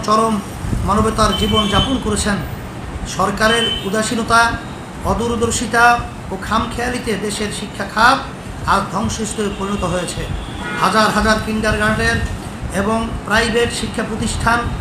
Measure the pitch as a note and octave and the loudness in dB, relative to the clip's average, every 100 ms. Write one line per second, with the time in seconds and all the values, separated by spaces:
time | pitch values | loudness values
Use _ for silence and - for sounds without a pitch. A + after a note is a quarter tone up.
0 | - A3 A3+ G#3 - - - - F3 G3+ | 2 4 4 0 -4 -6 -2 0 2 2
1 | G#3+ A3 G#3 F#3+ G#3 A3 G#3 G3 A3+ B3+ | 2 4 2 2 2 2 2 2 2 0
2 | G#3+ G3+ G#3 F#3+ C#3 - - - - - | 0 0 0 -2 -4 -8 -10 -10 -8 -8
3 | - - G3 G3+ A3 A#3 A#3 - G3 G#3+ | -6 0 0 2 4 4 2 0 -2 0
4 | A3 A#3+ A3+ A#3 A#3 - - - - - | 0 0 4 4 4 0 -8 -12 -12 -6
5 | E3+ G3 A#3 A#3 A#3 - A3+ A#3 A#3+ A#3+ | -2 0 0 0 0 0 0 4 6 4
6 | - - - F#3+ - A3 A#3 - B3 B3 | 0 -10 -8 -6 -2 0 0 -4 -4 -4
7 | A#3 F#3+ G#3 G3+ G#3 - F#3+ - G3 G#3+ | -2 -2 -2 -4 -4 -4 -6 -6 -4 4
8 | A#3+ C4+ - - - - - F#3+ E3 F#3 | 6 4 0 -10 -10 -6 0 0 0 -2
9 | A3 A3 G#3+ - G3+ F#3+ G3 G3+ F#3 F3+ | -2 -2 -4 -2 -4 -2 -4 -2 -2 -2
10 | E3+ - D3+ - - - - - F3 A3 | -2 -4 -4 -6 -6 -8 -6 0 2 4
11 | G#3 G3+ G#3+ A3 A3 G#3+ G#3+ G#3+ G#3+ A3 | 4 4 2 2 0 0 0 2 2 2
12 | A3+ A3+ - - - - - F3+ G3+ A3+ | 0 0 -2 -4 -8 -8 -4 -2 0 0
13 | A3+ - - G#3+ A#3 A#3 A#3 - A3 A#3 | -2 -4 0 2 2 2 0 -2 -4 -4
14 | G3 A3 G#3+ - A3+ A#3+ - - | -4 -2 -2 0 2 2 0 -4